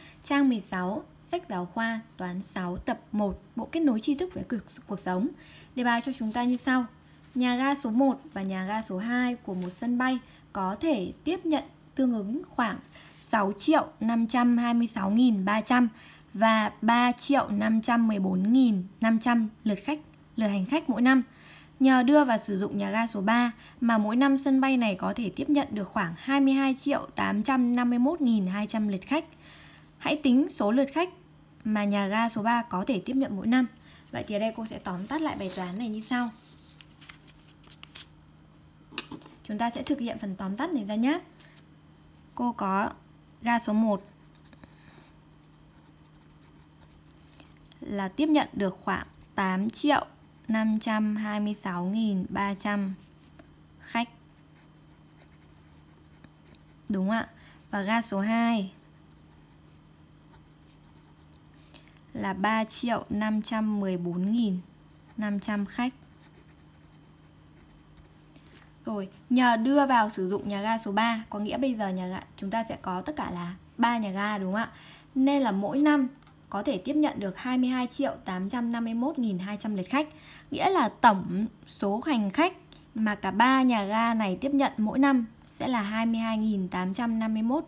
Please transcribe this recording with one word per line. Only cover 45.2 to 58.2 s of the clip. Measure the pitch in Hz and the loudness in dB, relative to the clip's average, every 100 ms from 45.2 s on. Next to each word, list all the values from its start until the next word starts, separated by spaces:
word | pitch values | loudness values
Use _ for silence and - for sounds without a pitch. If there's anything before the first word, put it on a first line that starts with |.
| - - - - - - - - - - - - - - - - - - - - - - - - - - | -20 -20 -20 -20 -20 -20 -20 -20 -20 -20 -20 -20 -20 -20 -20 -20 -20 -20 -20 -20 -20 -20 -20 -20 -20 -16
là | - 202 190 | -8 -4 -4
tiếp | 190 311 | -2 2
nhận | 302 - | 4 2
được | - 196 - | -2 -4 -4
khoảng | - 185 - - - - | -4 -4 -6 -16 -10 -4
tám | 190 185 214 | -2 0 -2
triệu | - 294 277 - - - - - | -2 0 0 0 -12 -20 -18 -4
năm | 220 220 220 | 0 0 0
trăm | 226 214 214 208 | -2 -2 -2 -2
hai | 214 208 | -4 -4
mươi | 208 208 | -4 -4
sáu | 196 175 180 | -6 -4 -2
nghìn | 214 220 190 - | 0 0 0 -2
ba | 190 202 | -2 -2
trăm | 196 208 208 190 190 - - - - - - - - | -2 -4 -2 -4 -6 -14 -20 -20 -20 -20 -20 -20 -20
khách. | - 233 240 - - - - - - - - - - - - - - - - - - - - - - _ - - - - - | -8 -6 -6 -10 -20 -20 -20 -20 -20 -20 -20 -20 -20 -20 -20 -20 -20 -20 -20 -20 -20 -20 -20 -20 -20 _ -20 -20 -20 -20 -6
Đúng | 202 190 | -2 0
ạ. | 226 - - - - - | 0 -4 -12 -20 -20 -8
Và | 202 | -6
ga | 196 226 | -2 -2
số | 226 | -2
hai | 196 | -4